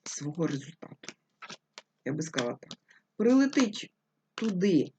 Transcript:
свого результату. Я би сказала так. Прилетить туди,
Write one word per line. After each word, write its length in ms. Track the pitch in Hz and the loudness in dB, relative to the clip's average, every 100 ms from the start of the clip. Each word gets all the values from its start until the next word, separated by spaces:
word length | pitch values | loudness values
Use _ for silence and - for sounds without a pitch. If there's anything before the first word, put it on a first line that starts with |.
свого 440 | - - 143 151 151 | -12 -8 -6 -2 -2
результату. 680 | 139 135 - - - - - _ _ - - _ - - _ - | -2 -8 -16 -18 -18 -18 -20 _ _ -18 -18 _ -20 -20 _ -6
Я 80 | |
би 80 | 151 | -4
сказала 360 | 160 - 120 131 | -2 -2 -2 -6
так. 100 | - - _ _ _ - | -12 -20 _ _ _ 0
Прилетить 760 | 220 262 277 277 233 - - _ _ _ _ - | 4 6 4 2 0 -2 -12 _ _ _ _ -6
туди, 560 | 226 180 202 160 - | -2 2 4 4 2